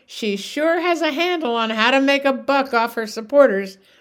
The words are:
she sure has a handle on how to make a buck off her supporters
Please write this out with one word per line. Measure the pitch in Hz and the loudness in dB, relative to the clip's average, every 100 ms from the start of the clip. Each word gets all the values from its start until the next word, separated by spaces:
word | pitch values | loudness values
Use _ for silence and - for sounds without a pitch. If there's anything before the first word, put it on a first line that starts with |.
| _ | _
she | - 220 202 | -6 -4 -4
sure | - 294 311 349 | -6 -2 0 0
has | 349 330 | 0 0
a | 311 | -2
handle | 285 359 349 277 233 | -2 -2 -2 -2 -2
on | 220 | -2
how | 220 226 | 0 2
to | 269 | 4
make | 277 277 277 | 2 2 0
a | |
buck | 254 - 277 269 | -2 0 0 0
off | 240 226 233 | 0 -2 -4
her | 214 | -8
supporters | 220 214 285 269 196 196 190 _ _ | -10 0 4 6 4 -4 -12 _ _